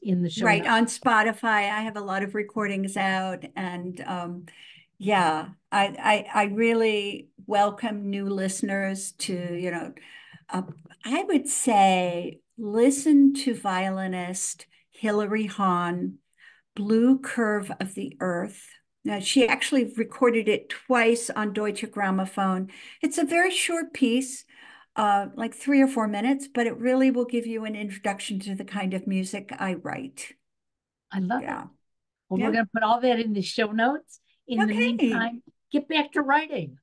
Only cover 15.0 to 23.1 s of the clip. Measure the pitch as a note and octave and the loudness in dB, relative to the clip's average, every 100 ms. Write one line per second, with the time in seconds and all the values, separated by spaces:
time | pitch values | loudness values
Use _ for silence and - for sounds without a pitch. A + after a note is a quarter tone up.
15 | G#3+ G#3 G#3 A3 G#3 G3+ F#3+ F3 F3 F3+ | 0 0 0 -2 -4 0 2 2 0 -2
16 | F#3 F#3 _ _ - _ _ - G3+ A3 | -4 -8 _ _ -20 _ _ -8 0 4
17 | A#3+ C4 - - A3 G#3 G3 - F#3+ - | 6 4 2 -2 0 0 -4 -8 -8 -8
18 | - - F#3 F3 G#3 - - - _ _ | -10 -6 -4 -4 -6 -12 -20 -20 _ _
19 | D4 G#3 - C#4 A#3 - - C#4 A3 - | -6 -4 2 4 4 2 2 2 0 -2
20 | A3+ - B3 A3+ G#3+ G3+ - - - B3 | -6 2 4 4 2 0 -4 -14 0 2
21 | A3+ A#3 - - G#3 G3 G#3+ G3+ G#3+ G3+ | 4 2 -2 -4 -4 -2 -4 -4 -8 -4
22 | G3 F#3+ F#3+ - G3 F#3 F#3+ - - - | 0 0 -2 -2 0 0 -4 -12 -20 -6
23 | D4+ | -4